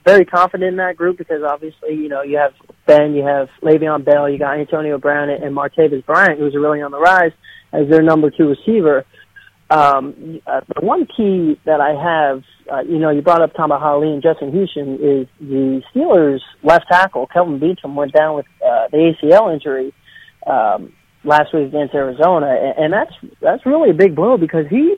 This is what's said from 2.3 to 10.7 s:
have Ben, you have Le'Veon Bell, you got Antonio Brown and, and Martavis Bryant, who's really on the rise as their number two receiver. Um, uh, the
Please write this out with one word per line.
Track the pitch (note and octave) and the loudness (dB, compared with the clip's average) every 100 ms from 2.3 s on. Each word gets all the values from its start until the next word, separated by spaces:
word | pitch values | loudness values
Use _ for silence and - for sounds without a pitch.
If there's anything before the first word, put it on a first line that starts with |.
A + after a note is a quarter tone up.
| D3 | -2
have | C#3+ - - _ - | -2 -4 -20 _ 4
Ben, | D3+ D3+ | 4 4
you | D3 | 0
have | C#3 C#3+ C3 _ | -2 -2 -4 _
Le'Veon | D#3+ D#3 D#3 D3+ | 2 2 2 -2
Bell, | C#3 D3 C#3+ | 2 2 2
you | C#3 | -2
got | C#3+ D3 | -4 -4
Antonio | C#3+ D#3+ D3+ C#3+ | -4 -4 -4 -4
Brown | D3 D3 C#3+ | -2 -2 -4
and, | C#3+ | -6
and | D3 C#3 | -6 -6
Martavis | C#3+ - D#3 C#3 | -4 0 0 0
Bryant, | - D#3+ F#3+ D3+ | 0 2 2 2
who's | D3 | -2
really | C#3+ D3 D3 | -2 -2 -2
on | C#3+ | -6
the | C#3+ | 0
rise | E3+ F#3 E3+ - - - _ | 4 4 2 -2 -16 -20 _
as | D#3 C#3+ | -4 2
their | D#3+ | 4
number | D#3+ D#3+ D3+ | 4 2 2
two | - D#3 | 0 0
receiver. | C3+ - A3 D#3+ C3+ - _ _ - - _ - | 0 0 0 2 0 -2 _ _ -20 -20 _ -2
Um, | D#3 C#3+ C#3 C3+ - D#3+ D#3+ - | 2 4 2 -2 -12 -16 -14 -8
uh, | C3+ | -8
the | - | -6